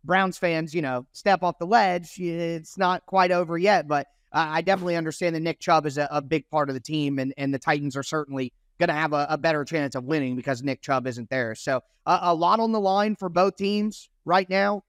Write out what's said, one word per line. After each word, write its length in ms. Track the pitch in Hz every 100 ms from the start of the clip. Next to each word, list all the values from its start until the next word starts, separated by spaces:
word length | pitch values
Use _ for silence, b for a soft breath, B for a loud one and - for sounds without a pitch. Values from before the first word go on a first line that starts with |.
Browns 340 | 143 185 190 -
fans, 360 | 175 165 160
you 80 | 165
know, 240 | 143 127 131
step 320 | - 208 185
off 160 | 180 -
the 80 | 175
ledge. 520 | 233 196 180 170 -
It's 580 | 175 170 170 165 160 -
not 280 | 185 180 -
quite 260 | 190 180
over 260 | 180 170 170
yet, 300 | 196 190 147
but, 200 | 147 135 _ _
uh, 160 | 151 160
I 120 | 160
definitely 340 | 165 190 180 170
understand 400 | 160 - 175 165
that 60 |
Nick 180 | 165 156
Chubb 260 | - 165 151
is 120 | 139
a, 100 | 143
a 120 | 147
big 280 | 139 160 -
part 200 | 151 143
of 40 |
the 60 | 131
team, 400 | - 156 143 139
and, 140 | 131 139
and 160 | 139
the 60 | 135
Titans 380 | - 151 143 135
are 60 |
certainly 500 | 135 156 147 135 127 _ _ _
gonna 140 | 175
have 180 | 151 156
a, 140 | 147 143
a 80 | 151
better 280 | 165 151 135
chance 300 | 160 139 135
of 100 | 123
winning 300 | 156 131 127
because 260 | 131 123
Nick 180 | 139 131
Chubb 240 | - 135 127
isn't 240 | 120 113
there. 240 | 131 117
So, 280 | 110 - 131 _ _ -
uh, 140 | 175
a 120 | 180
lot 260 | 165 170 214
on 100 | 226
the 80 | 220
line 360 | 196 196 214 208
for 100 | 185
both 300 | 170 190 -
teams 520 | 196 208 214 - - _
right 260 | 156 180 185
now 340 | 190 202 202